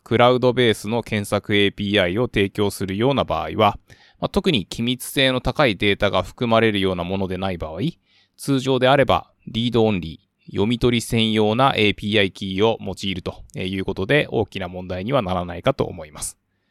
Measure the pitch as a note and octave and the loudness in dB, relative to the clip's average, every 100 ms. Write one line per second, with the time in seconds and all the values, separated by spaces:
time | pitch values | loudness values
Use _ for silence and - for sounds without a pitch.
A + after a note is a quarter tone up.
0 | - A#2 A#2+ B2+ B2+ B2 A#2+ G#2 G#2 A#2 | -2 4 4 4 2 4 2 0 -4 -6
1 | - G#2+ G2+ G#2 - G#2 G2+ - G2+ G2+ | -4 -4 -2 -4 2 2 2 2 0 2
2 | F2+ G2+ - A2 G2 - G2+ - G2 G2 | 2 0 0 0 0 0 -2 -2 -6 0
3 | B2+ B2+ E2 D#2+ D#2+ F2 G#2 - _ - | 0 2 0 -2 -4 2 2 2 _ -20
4 | _ _ - G3+ F#3+ B2+ - - A#2+ B2+ | _ _ -4 -2 0 -2 -4 -4 -4 -4
5 | - C#3 C3 B2+ C3 - C3+ F#2 G2+ G2 | -4 0 0 0 -2 0 0 2 0 0
6 | G2+ F#2 F#2 - A#2+ A2+ A2+ G2+ F#2+ F2 | 0 0 -4 -4 2 4 4 2 0 0
7 | F2 F#2+ F#2 F#2 G2 E2+ D#2 D#2+ D#3 - | -2 -4 -4 -4 -6 -6 -8 -6 -6 -8
8 | _ _ _ _ - C3+ C3+ C3 B2+ C#3 | _ _ _ _ -2 -2 0 2 4 4
9 | C3 F2 - _ - A2+ A#2+ A#2 A2 F#2+ | 4 0 -2 _ -8 -4 0 2 2 0
10 | D#2+ D#2+ _ _ - G2 G#2+ A#2+ B2 A#2+ | -4 -12 _ _ -10 -2 -2 2 2 0
11 | - A#2 A2 A2 G#2+ A2+ C3 - G#2 - | 0 0 2 2 2 2 2 2 2 0
12 | G#2 G#2+ G2 - G2 F#2+ A2+ G#2+ G2+ F#2 | 0 0 0 -2 -6 0 2 0 -6 -6
13 | G2 F2+ F2+ - - - F#2 F#2+ F#2+ F#2 | -6 -6 -8 -10 -14 -8 -6 -4 -4 -4
14 | G2 D3 - B2+ G#2 F#2+ F2+ F#2 F#2 F#2 | 0 0 0 -2 -2 -6 -8 -8 -8 -8
15 | G#2 C3+ F2+ F#2 F2 F2 C3 - D#2 F2+ | -2 -2 0 -2 -4 -4 -4 -2 -6 -8
16 | D#2 D2+ - - _ _ _ | -16 -12 -12 -12 _ _ _